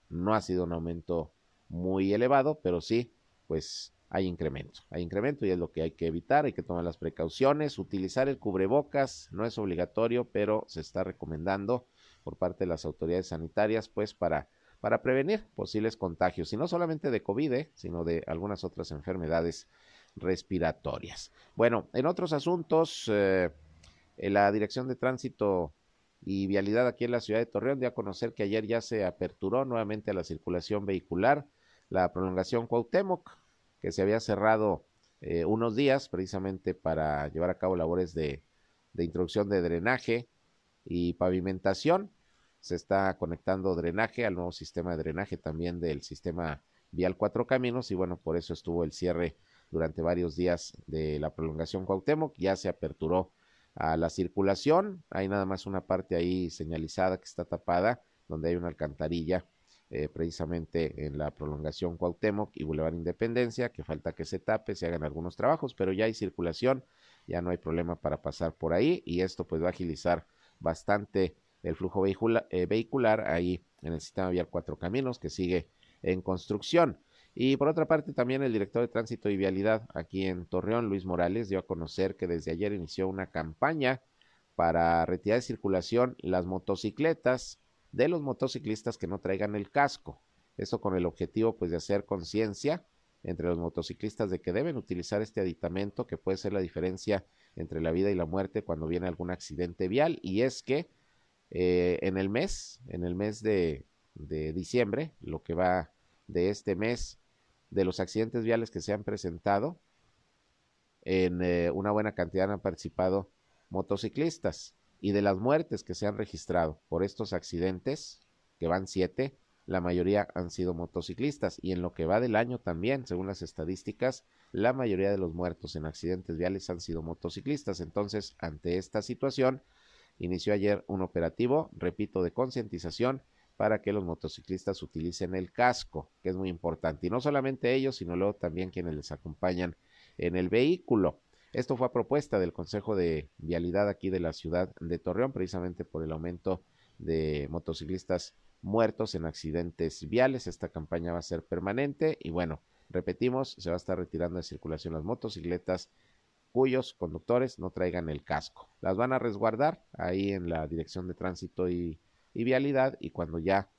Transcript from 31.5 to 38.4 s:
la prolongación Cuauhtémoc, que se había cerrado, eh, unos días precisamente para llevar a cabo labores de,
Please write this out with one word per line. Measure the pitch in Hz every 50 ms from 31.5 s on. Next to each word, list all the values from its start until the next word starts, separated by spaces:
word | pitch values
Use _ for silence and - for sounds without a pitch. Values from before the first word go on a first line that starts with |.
| _ _ _ _ _ _ _ -
la | - 92 90 87
prolongación | - 92 95 92 92 92 92 - - 117 117
Cuauhtémoc, | - 117 117 117 - - 180 196 190 180 - - - - - _ _ _ _ _ _ _ _
que | - 90
se | - -
había | 95 98 107 113
cerrado, | - - 107 92 101 110 110 107 107 104 90 73 - _ _ _ _ _ _ _
eh, | - - 85 85 82
unos | 90 107 110 117 117 104
días | 120 143 139 131 139 - -
precisamente | - 87 95 90 - 95 95 95 95 92 - 92 90
para | - - 82 80 78 78 76 73 71 73
llevar | 73 76 80 85 90
a | 90 -
cabo | - 92 92
labores | 87 80 80 87 90 90 85 87
de, | 82 78 73 69 69